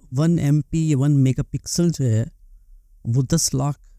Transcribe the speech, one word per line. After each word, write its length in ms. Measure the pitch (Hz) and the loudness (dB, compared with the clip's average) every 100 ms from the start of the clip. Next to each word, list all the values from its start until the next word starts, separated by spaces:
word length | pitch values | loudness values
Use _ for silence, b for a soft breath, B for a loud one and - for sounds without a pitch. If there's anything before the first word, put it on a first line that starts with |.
| - | -8
वन 260 | 127 165 170 | -2 0 2
एमपी 520 | 139 151 - 165 156 | 2 0 0 -2 0
या 60 | 139 | 0
वन 140 | 143 | 2
megapixel 800 | 143 131 127 135 123 - - 175 | 4 2 0 -4 -8 -6 -2 0
जो 140 | 156 131 | 0 0
है 260 | 110 113 - - - - - _ - - | 0 -2 -10 -20 -20 -20 -20 _ -12 -4
वो 160 | 123 | -2
दस 300 | 127 165 - | 0 0 0
लाख 260 | 135 143 143 - | -2 -4 -6 -12